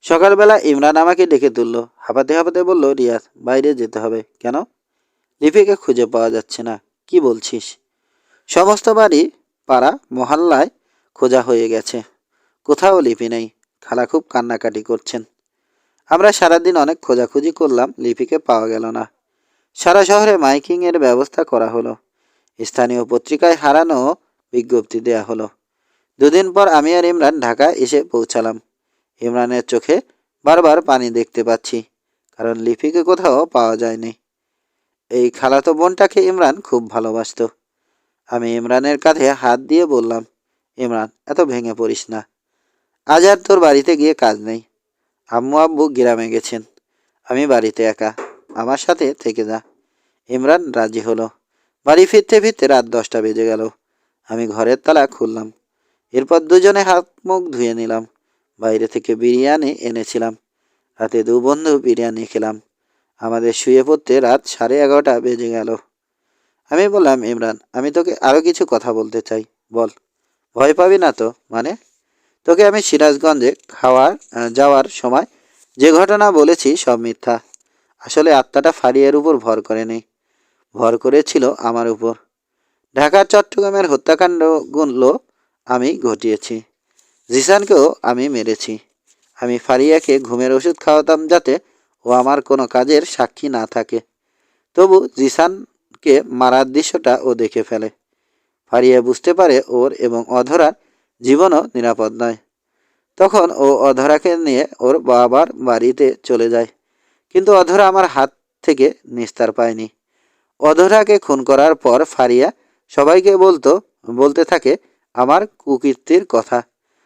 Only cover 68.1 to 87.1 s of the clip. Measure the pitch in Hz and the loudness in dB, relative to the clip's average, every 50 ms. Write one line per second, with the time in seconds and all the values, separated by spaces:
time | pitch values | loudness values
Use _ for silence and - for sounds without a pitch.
68.1 | - - - 131 135 156 160 170 170 - 185 - 123 113 - 120 113 110 110 110 | -6 -2 0 2 2 2 2 0 -2 -2 -2 -2 -2 -4 -2 -4 -4 -4 -6 -6
69.1 | 110 113 104 - 110 110 110 _ _ _ _ _ 113 113 117 104 _ _ _ _ | -8 -10 -8 -6 -8 -8 -8 _ _ _ _ _ -4 -4 -4 -4 _ _ _ _
70.1 | _ _ _ _ _ _ _ _ _ 117 131 147 151 170 180 185 196 190 180 151 | _ _ _ _ _ _ _ _ _ 0 0 2 2 2 4 4 4 2 2 0
71.1 | 120 - 113 113 123 _ _ _ 113 113 117 151 202 - _ _ _ _ _ _ | -2 -2 -6 -6 -6 _ _ _ -8 -8 -8 -8 -10 -12 _ _ _ _ _ _
72.1 | _ _ _ _ _ _ _ - 170 175 208 202 202 214 196 - - 143 151 151 | _ _ _ _ _ _ _ 0 2 4 4 4 4 0 -2 -2 0 2 4 2
73.1 | 143 143 156 160 151 139 120 127 - _ _ _ - - - 127 127 131 131 156 | 2 2 0 0 0 2 0 -2 -2 _ _ _ -12 -2 0 2 4 4 4 2
74.1 | 202 - _ _ - 117 120 117 117 131 139 143 143 135 135 131 - - - 123 | 0 -4 _ _ -10 -8 -8 -6 0 2 2 4 4 2 0 -2 -6 -8 -6 -2
75.1 | 123 135 339 _ _ _ _ _ _ _ _ _ _ - 135 156 160 165 190 190 | -2 -2 -2 _ _ _ _ _ _ _ _ _ _ 2 4 4 6 4 4 2
76.1 | 208 208 208 208 185 156 147 156 170 - - 135 151 180 - - 120 113 117 117 | 2 2 2 2 4 4 4 4 2 0 0 -2 -2 0 0 -2 -2 -2 -4 -10
77.1 | 110 _ - 127 117 113 _ _ _ _ _ _ _ _ _ _ _ _ - - | -10 _ -4 -4 -4 -4 _ _ _ _ _ _ _ _ _ _ _ _ -16 -4
78.1 | - 156 151 165 151 135 127 _ - 143 139 160 170 - - 123 127 139 139 139 | -2 0 2 4 4 2 2 _ -4 0 0 0 -2 0 -2 0 2 4 2 4
79.1 | 143 147 147 165 156 127 110 117 110 110 107 - 110 110 113 113 113 113 110 _ | 2 2 2 0 0 0 0 -2 -4 -4 -4 -6 -6 -6 -6 -8 -10 -12 _ _
80.1 | _ _ _ _ _ _ _ _ _ _ _ _ _ 107 117 113 117 113 - 127 | _ _ _ _ _ _ _ _ _ _ _ _ _ -2 0 0 0 0 -2 2
81.1 | 135 147 147 - - 151 127 127 - - - 117 117 117 117 117 113 107 113 113 | 2 2 0 2 -2 0 0 0 -2 -4 -6 -6 -4 -4 -4 -4 -4 -4 -4 -6
82.1 | 113 _ _ _ _ _ _ _ _ _ _ _ _ _ _ _ _ 127 147 147 | -6 _ _ _ _ _ _ _ _ _ _ _ _ _ _ _ _ 0 0 2
83.1 | 165 196 196 - - 202 202 _ - - 202 196 196 196 190 160 139 135 _ - | 4 2 2 4 2 2 2 _ -4 -4 -4 -2 0 -2 0 0 -2 -2 _ 0
84.1 | 160 156 185 175 175 165 160 160 160 151 - - 139 147 156 143 123 123 127 127 | 0 2 2 0 0 0 0 0 0 0 -4 -6 -4 -4 -2 -2 0 2 2 2
85.1 | 170 262 _ _ _ _ _ _ _ _ _ - 127 127 123 139 165 - - 120 | 2 0 _ _ _ _ _ _ _ _ _ -6 -4 -2 -2 -4 -4 -4 -4 -4
86.1 | 110 101 113 113 107 104 - - 117 113 110 _ _ _ _ _ _ _ _ _ | -4 -2 -2 -4 -4 -4 -6 -12 -12 -12 -14 _ _ _ _ _ _ _ _ _